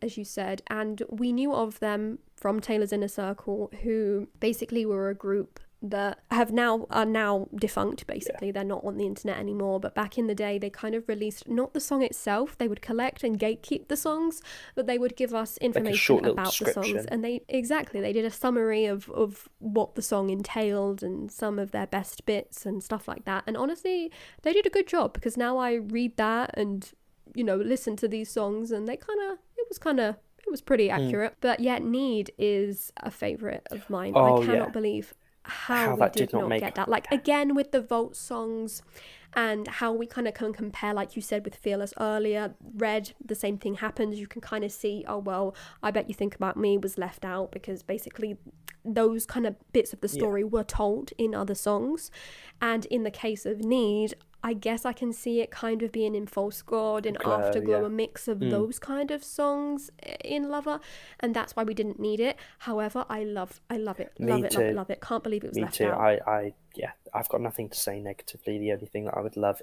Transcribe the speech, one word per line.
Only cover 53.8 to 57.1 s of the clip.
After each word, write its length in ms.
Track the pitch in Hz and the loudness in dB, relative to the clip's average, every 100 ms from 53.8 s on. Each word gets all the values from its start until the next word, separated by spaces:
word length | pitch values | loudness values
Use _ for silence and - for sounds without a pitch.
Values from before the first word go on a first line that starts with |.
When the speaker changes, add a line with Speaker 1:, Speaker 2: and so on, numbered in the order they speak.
| 220 208 214 - - - | 4 4 0 -2 -18 -8
Speaker 1:
I 100 | 233 | -4
guess 320 | 220 220 226 247 | -2 0 -2 -2
I 60 | |
can 200 | 233 240 | -2 -4
see 260 | 226 247 233 | -2 0 2
it 120 | 226 | 0
kind 320 | - 226 226 | -2 -2 0
of 80 | 226 | 0
being 240 | 226 214 214 | 0 0 0
in 100 | 208 | -2
False 380 | - 202 202 | -2 -2 -4
God 420 | - 220 220 214 | -2 0 2 0
and 100 | 214 | 0